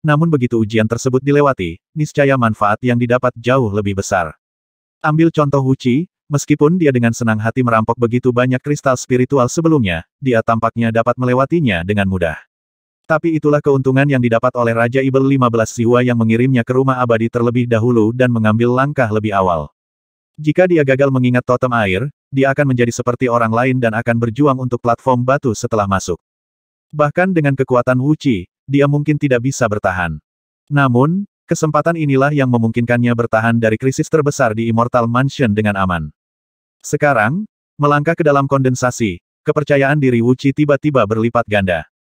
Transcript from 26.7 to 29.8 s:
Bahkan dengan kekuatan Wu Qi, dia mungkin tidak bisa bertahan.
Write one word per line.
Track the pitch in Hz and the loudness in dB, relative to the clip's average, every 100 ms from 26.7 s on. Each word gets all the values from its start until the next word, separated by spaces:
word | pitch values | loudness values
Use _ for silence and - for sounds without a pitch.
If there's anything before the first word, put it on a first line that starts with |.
| _ _ | _ _
Bahkan | 151 147 160 185 | -2 -2 0 0
dengan | 180 143 | 0 0
kekuatan | 135 131 123 123 127 | 0 0 0 0 0
Wu | 135 156 | 0 0
Qi, | 139 104 90 _ - | 0 -2 -4 _ -4
dia | 139 143 | 0 2
mungkin | 147 147 151 | 0 0 -2
tidak | 143 127 123 | 0 0 -2
bisa | 135 117 | -2 -2
bertahan. | 104 | -2